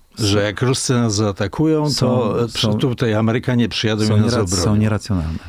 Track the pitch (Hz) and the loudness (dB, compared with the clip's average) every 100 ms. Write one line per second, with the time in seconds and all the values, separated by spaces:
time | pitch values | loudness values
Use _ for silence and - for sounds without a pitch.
0 | _ - 107 101 104 98 127 127 - 123 | _ -4 0 2 0 0 -2 0 0 0
1 | 120 101 107 95 101 - 156 156 151 - | 0 0 -2 -2 -4 0 0 2 0 0
2 | 127 127 110 110 117 - 110 107 139 117 | 0 2 0 -2 -2 -2 0 0 0 0
3 | 117 107 110 120 127 120 113 - 110 107 | 0 2 2 0 0 0 0 0 -2 0
4 | 107 107 107 113 98 92 110 104 110 104 | 2 4 2 2 0 0 2 2 2 0
5 | - 92 80 80 | -2 -2 -2 -6